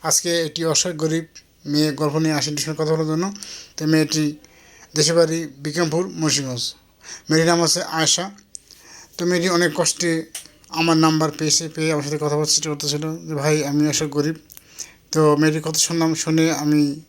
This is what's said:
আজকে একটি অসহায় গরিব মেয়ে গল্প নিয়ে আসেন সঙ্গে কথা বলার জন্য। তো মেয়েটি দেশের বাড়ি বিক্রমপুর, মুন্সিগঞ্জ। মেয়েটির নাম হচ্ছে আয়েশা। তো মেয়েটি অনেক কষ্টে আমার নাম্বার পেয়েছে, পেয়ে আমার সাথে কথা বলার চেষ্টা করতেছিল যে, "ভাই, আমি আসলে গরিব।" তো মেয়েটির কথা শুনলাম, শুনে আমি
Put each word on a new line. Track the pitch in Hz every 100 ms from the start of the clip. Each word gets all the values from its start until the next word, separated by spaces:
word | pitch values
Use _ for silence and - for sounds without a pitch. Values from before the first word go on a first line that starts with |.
আজকে | 160 - 175 170
একটি | 160 156 165
অসহায় | 143 185 156
গরিব | 160 160 160 - _ _ 147
মেয়ে | 147 156
গল্প | 139 151 156
নিয়ে | 160
আসেন | 151 135 147
সঙ্গে | 156 151
কথা | 156
বলার | 160 156
জন্য। | 160 190 202 - - - -
তো | 156
মেয়েটি | 156 151 156 147 151 - - - - - 156
দেশের | 147 170
বাড়ি | 160 165 156 135
বিক্রমপুর, | 147 156 165 160 185
মুন্সিগঞ্জ। | 170 156 143 131 123 - - _ _ - - -
মেয়েটির | 156 165
নাম | 170
হচ্ছে | 165 175
আয়েশা। | - 160 156 - 190 202 _ - _ - - - - -
তো | 175
মেয়েটি | 180 180
অনেক | 170 175 156
কষ্টে | 160 - 170 165 156 - - _ _
আমার | 165 165 160
নাম্বার | 160 160 160 151
পেয়েছে, | 156 - 160
পেয়ে | 160 160
আমার | 151
সাথে | 143 151
কথা | 147 147
বলার | 147
চেষ্টা | 170 160
করতেছিল | 143 147 147 156 165 165
যে, | 147
"ভাই, | 147 156 143
আমি | 143 151
আসলে | 143 156
গরিব।" | 143 147 160 _ - _ - - - _
তো | 156 151 147
মেয়েটির | 156 156
কথা | 156 156
শুনলাম, | - 170 165 160
শুনে | - 160 160
আমি | 156 151 151 143 147